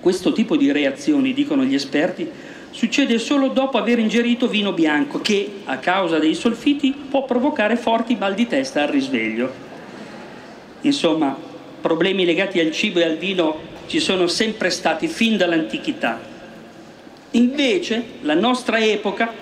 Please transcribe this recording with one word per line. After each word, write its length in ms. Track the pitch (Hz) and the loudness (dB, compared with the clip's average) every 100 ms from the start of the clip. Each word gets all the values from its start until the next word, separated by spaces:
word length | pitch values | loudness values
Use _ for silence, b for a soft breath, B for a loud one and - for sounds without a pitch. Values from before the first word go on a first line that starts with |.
Questo 320 | 175 185 165 | 2 2 0
tipo 240 | 143 220 156 | 2 2 4
di 120 | 139 | 4
reazioni, 640 | 143 143 131 - 147 131 | 2 0 -2 0 2 2
dicono 320 | 127 143 143 | 0 0 2
gli 100 | 131 | 2
esperti, 560 | 139 135 147 175 180 170 B B B B | 0 0 0 0 -2 -8 B B B B
succede 460 | - 226 - 262 233 | -4 -2 0 2 0
solo 280 | - 285 269 | 2 2 2
dopo 300 | 214 269 233 | 2 0 0
aver 220 | 196 240 | 2 2
ingerito 500 | 220 214 233 240 233 | 2 2 2 2 2
vino 240 | 208 202 | 0 0
bianco 480 | 170 156 147 143 - | 2 2 2 0 -4
che, 400 | - 202 202 - | 0 0 -2 -8
a 140 | - 131 | -8 -4
causa 420 | - 185 180 160 | 0 0 2 2
dei 140 | 156 | 2
solfiti, 600 | 175 240 226 - 285 262 269 - | 2 0 0 0 2 0 -2 -2
può 140 | 277 | -2
provocare 540 | 269 247 285 294 214 240 | 0 0 0 0 0 2
forti 400 | 240 226 233 220 | 2 0 0 -2
mal 160 | 196 | -2
di 120 | 196 233 | -2 -2
testa 360 | 147 135 151 | -2 -2 -2
al 80 | 147 | 0
risveglio. 600 | 147 131 127 110 110 131 - - - - B B B B B B B - - | 0 0 -2 -2 -2 -4 -6 -16 -16 -16 B B B B B B B -20 -4
Insomma, 520 | - - 165 156 139 - - - - - | 0 2 2 2 0 -2 -12 -16 -18 -6
problemi 460 | 156 165 190 196 175 | -2 2 2 2 2
legati 340 | 165 190 175 | 2 2 2
al 140 | 160 | 0
cibo 260 | 156 214 175 | 0 0 2
e 60 | 165 | 2
al 100 | 156 | 2
vino 400 | 185 185 156 156 - - - | -2 0 0 0 -10 -16 -4
ci 140 | 165 | -2
sono 260 | 151 190 175 | 0 2 2
sempre 420 | - 220 214 185 | 2 -2 0 -2
stati 360 | 170 165 156 160 | 0 0 0 -2
fin 300 | - 226 214 | 0 2 4
dall'antichità. 800 | 175 165 156 - - 131 127 113 - - - - - - - - - - - | 4 2 0 -4 -4 -4 -4 -4 -10 -18 -18 -18 -20 -20 -20 -20 -20 -20 -2
Invece, 720 | 233 247 285 269 185 - 226 - - | 4 4 4 2 2 0 -4 -4 -6
la 120 | 147 156 | 0 2
nostra 440 | 226 247 - 220 | 2 0 0 2
epoca 520 | 220 202 208 190 233 226 | 2 2 -2 -2 -4 -4